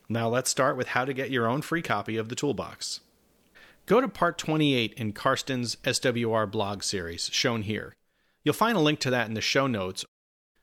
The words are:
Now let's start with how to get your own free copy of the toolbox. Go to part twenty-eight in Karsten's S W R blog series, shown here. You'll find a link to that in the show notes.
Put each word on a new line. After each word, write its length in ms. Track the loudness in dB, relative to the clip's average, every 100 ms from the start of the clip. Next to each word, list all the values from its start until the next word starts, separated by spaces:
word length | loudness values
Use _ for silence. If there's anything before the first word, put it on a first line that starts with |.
| -4
Now 220 | 0 2
let's 200 | 2 0
start 280 | 2 2 2
with 100 | -2
how 160 | 0 -2
to 80 |
get 160 | -4 -2
your 160 | 0 2
own 160 | 0
free 200 | -2 -4
copy 340 | -2 -2 -2 -4
of 140 | -4
the 60 | -2
toolbox. 680 | -2 -2 -6 -8 -10 -10 _ _ _ _ _ -20 -20 -10 2
Go 140 | 2
to 80 | 2
part 300 | 0 0 0
twenty-eight 560 | -2 2 4 4 0
in 180 | -2 -6
Karsten's 640 | 0 0 0 -2 -4 -4 -4
S 160 | -2 0
W 320 | 0 0 2
R 160 | 2 0
blog 340 | 0 -2 -2
series, 480 | -4 -4 -6 -6 -4
shown 300 | 0 0 0
here. 300 | -2 -4 -6 -16 _ _ _ _
You'll 100 | 0
find 240 | 2 4 4
a 40 |
link 180 | 4 2
to 80 | 0
that 180 | 0 0
in 60 |
the 80 | -2
show 260 | 0 2 2
notes. 380 | 0 -4 -6 -12 _ _ _ _ _